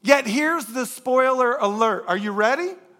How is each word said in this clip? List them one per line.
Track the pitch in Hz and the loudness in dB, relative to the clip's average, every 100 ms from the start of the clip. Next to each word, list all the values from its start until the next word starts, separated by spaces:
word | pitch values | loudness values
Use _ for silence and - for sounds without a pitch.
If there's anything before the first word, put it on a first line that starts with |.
Yet | 202 277 254 | 4 2 4
here's | 233 302 339 220 | 0 0 -2 -4
the | 240 247 | -6 -6
spoiler | - 254 254 262 262 247 247 | -6 0 2 2 2 0 0
alert. | 202 208 226 185 - | -2 0 0 0 -2
Are | 185 | -4
you | 208 | -2
ready? | 202 214 285 359 370 - | 0 0 0 -4 -8 -20